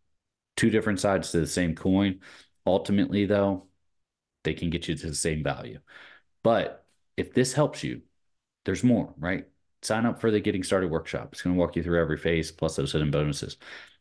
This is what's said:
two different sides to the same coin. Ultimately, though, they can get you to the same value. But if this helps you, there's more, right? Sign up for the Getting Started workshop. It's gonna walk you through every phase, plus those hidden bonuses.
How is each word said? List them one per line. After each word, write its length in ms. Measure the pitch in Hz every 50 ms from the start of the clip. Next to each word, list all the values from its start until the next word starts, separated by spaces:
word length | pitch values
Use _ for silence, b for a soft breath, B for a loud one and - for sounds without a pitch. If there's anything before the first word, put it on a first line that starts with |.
| _ _ _ _ _ _ _ _ _ _ _
two 120 | - - 113
different 320 | 104 110 - 110 101 92
sides 300 | - 101 98 90 82 -
to 100 | - 85
the 60 | 78
same 280 | 71 - 92 87 85 80
coin. 460 | - - 95 92 98 101 98 92 B B B B B B B B _ _
Ultimately, 580 | - 90 95 - - 101 101 98 - 92 101 101
though, 440 | 95 104 101 101 101 98 92 - _ _ _ _ _ _ _ _ _ _ _ _ _ _ _
they 100 | - 80
can 160 | 80 - 87 85
get 200 | 80 80 - -
you 80 | 82
to 100 | 71 -
the 80 | 82 73
same 300 | - - 85 78 76 71
value. 340 | 71 67 67 - 60 - - - B B B B B B B B _ _ _
But 420 | - 113 117 101 78 76 - - _ _ _ _ _ _ _
if 160 | - - -
this 200 | - 123 127 139
helps 320 | - 147 147 - - - -
you, 180 | 67 60 - - _ _ _ _ _ _ _ _ _ _ _ _
there's 180 | - 95 -
more, 320 | - 123 120 98 - - -
right? 300 | 73 73 87 95 - - - _ _ _ _ _ _
Sign 240 | - - 110 110 113
up 140 | 120 - -
for 120 | - 113
the 80 | 107 104
Getting 240 | - 107 98 95 90
Started 260 | - 98 95 92 85
workshop. 380 | 78 80 - - - 62 - -
It's 100 | - -
gonna 120 | - 87 90
walk 220 | 90 85 82 -
you 60 | 85 82
through 160 | 87 85 85
every 160 | 82 73 80
phase, 340 | 80 - 85 85 82 80 -
plus 240 | - - 82 78 -
those 180 | - 69 69
hidden 200 | - 78 76 73
bonuses. 460 | 71 73 73 73 71 - - - - B B B B B B B B B